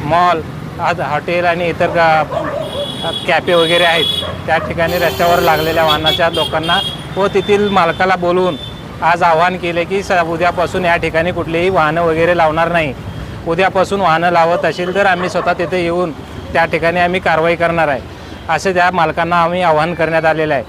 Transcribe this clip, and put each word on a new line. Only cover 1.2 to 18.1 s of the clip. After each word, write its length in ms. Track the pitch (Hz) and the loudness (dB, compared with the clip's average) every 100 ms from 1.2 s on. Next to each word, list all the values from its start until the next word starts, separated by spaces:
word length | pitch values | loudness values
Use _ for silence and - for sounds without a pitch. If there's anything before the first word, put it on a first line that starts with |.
| 180 175 | -2 0
आणि 240 | 175 170 175 | 0 0 -2
इतर 180 | - 170 | -2 0
गा-, 360 | 170 165 156 147 - - - - - - - 165 - - | 2 4 4 0 -4 -4 -6 -6 -6 -8 -6 -6 -6 0
कॅफे 280 | 165 143 | 0 2
वगैरे 300 | 175 165 175 | 2 2 2
आहेत, 200 | 175 165 - - - - - | 2 2 0 -4 -6 -8 -2
त्या 100 | 160 | -2
ठिकाणी 400 | 160 165 165 175 | -2 -2 -2 0
रस्त्यावर 400 | 170 135 175 175 | -2 0 2 2
लागलेल्या 460 | 170 156 160 165 | 2 2 0 2
वाहनाच्या 460 | 160 151 156 156 170 | 2 2 0 0 0
लोकांना 480 | 165 139 156 160 180 196 - - 185 | 0 -2 -2 0 -2 -2 -8 -8 -2
व 100 | 196 | 0
तेथील 420 | 202 196 202 208 | 0 2 2 2
मालकाला 480 | 196 165 156 185 180 | 2 2 2 0 2
बोलवून 400 | 175 180 180 139 - - - - | 2 2 0 -2 -10 -12 -14 -2
आज 200 | 165 170 | 0 4
आवाहन 340 | 175 160 180 185 | 4 4 2 0
केले 280 | 170 170 | -4 -2
की, 180 | 170 196 | -2 -4
स-, 100 | 190 | 0
उद्यापासून 720 | 185 165 165 175 170 165 190 | 0 0 0 0 0 -2 0
या 120 | 175 170 | 0 0
ठिकाणी 360 | 165 160 170 | 0 0 -2
कुठलीही 360 | 180 160 165 185 | -2 -2 0 0
वाहनं 340 | 185 151 165 | 2 2 2
वगैरे 340 | 170 160 165 175 | 0 2 2 4
लावणार 360 | 160 156 165 | 2 2 0
नाही. 220 | 170 151 120 - - - - 165 | 0 -2 -6 -12 -12 -12 -10 -4
उद्यापासून 520 | 170 190 185 175 196 | 0 2 2 0 0
वाहनं 300 | 180 160 175 | 2 2 2
लावत 340 | 170 165 180 | 4 2 2
असेल 300 | 180 156 180 | 0 -2 -2
तर 120 | 185 202 | 2 2
आम्ही 220 | 175 180 | 2 0
स्वतः 240 | 175 170 | -2 -2
तेथे 300 | 175 165 185 | -2 -2 -2
येऊन 280 | 170 175 175 139 - - - | 0 -2 -2 -6 -12 -12 -4
त्या 120 | 170 | 0
ठिकाणी 360 | 165 165 165 175 | 0 2 0 2
आम्ही 200 | 175 185 | 0 2
कारवाई 360 | 185 160 165 165 | 2 2 2 2
करणार 320 | 170 165 151 | 0 2 0
आहे, 120 | 127 - | 0 -6